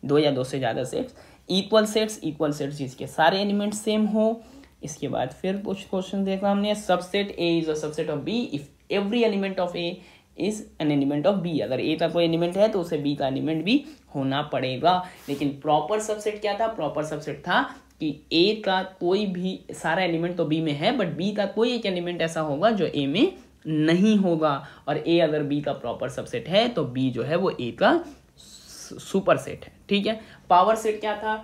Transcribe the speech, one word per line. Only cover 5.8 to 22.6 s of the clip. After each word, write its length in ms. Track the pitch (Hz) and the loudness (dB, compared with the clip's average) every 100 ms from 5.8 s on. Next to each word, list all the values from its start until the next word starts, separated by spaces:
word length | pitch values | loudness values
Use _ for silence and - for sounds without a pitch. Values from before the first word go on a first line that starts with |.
question 400 | - 190 185 196 190 | -6 -6 -4 -2 -2
देखा 260 | 190 202 | 0 2
हमने, 240 | 202 208 208 | 2 2 -2
subset 600 | - 175 175 202 202 - | 0 -2 0 -2 -2 -2
A 160 | 170 165 | 2 2
is 100 | 160 | 0
a 80 | 151 | -2
subset 380 | 156 151 156 147 | -4 -4 -4 -4
of 100 | 131 | -2
B 160 | 226 240 | -4 -2
if 100 | 190 - _ _ | -6 -10 _ _
every 300 | 196 202 240 226 | -2 0 2 2
element 340 | 196 196 190 | 2 -2 -2
of 160 | 175 175 | -2 -2
A 120 | 170 185 - - _ - | -6 -6 -16 -20 _ -4
is 240 | 185 214 - - | -4 -4 -10 -2
an 100 | 151 | 0
element 360 | 147 139 147 160 | 2 2 2 2
of 160 | 196 | 2
B। 160 | 175 151 | 0 -2
अगर 200 | 107 127 | -2 -2
A 180 | 117 160 | 0 0
का 80 | 165 | 0
कोई 160 | 170 | 2
element 340 | 170 165 170 185 | 2 2 0 2
है, 120 | 220 | 2
तो 100 | 208 | 2
उसे 220 | 170 156 | -2 -2
B 140 | 143 143 | -2 -2
का 100 | 139 | -2
element 360 | 135 139 160 170 | -2 -2 -2 2
भी 180 | 269 - - _ 147 | 0 0 -20 _ -4
होना 260 | 135 135 | -2 -2
पड़ेगा। 520 | 147 135 131 127 156 180 180 - - | -2 -2 -2 0 2 2 0 -12 -8
लेकिन 200 | 139 147 131 | -2 -2 -2
proper 380 | 151 151 - 214 | 2 2 2 -2
subset 420 | 214 214 214 208 | -2 -4 -4 -4
क्या 160 | 208 196 | -4 -2
था, 80 | 226 | -2
Proper 380 | 220 151 151 151 | -2 -4 -2 -4
subset 340 | 147 151 135 | -6 -8 -10
था 200 | 180 202 269 - _ _ | 0 0 0 -8 _ _
कि 120 | 156 147 - | -6 -6 -2
ए 280 | 160 190 214 196 | 4 4 2 0
का 160 | 190 190 - | 0 -2 -4
कोई 260 | 175 196 208 | 0 2 0
भी, 340 | 175 185 185 - | -2 -4 -6 -10
सारा 300 | - 165 170 | -8 -2 0
एलिमेंट 320 | 185 165 170 175 | 2 0 -2 -2
तो 80 | 160 | 0
B 160 | 156 | 2
में 100 | 160 | 0
है, 240 | 143 180 262 | 0 0 0
but 100 | 180 | -2
B 240 | 139 190 | -2 -4
का 140 | 202 196 | -2 -2
कोई 280 | 208 240 | 0 0
एक 120 | 247 214 | 0 -2
एलिमेंट 360 | 180 175 170 | -2 -4 -2
ऐसा 200 | 165 165 | -2 -2
होगा 300 | 156 143 | -2 2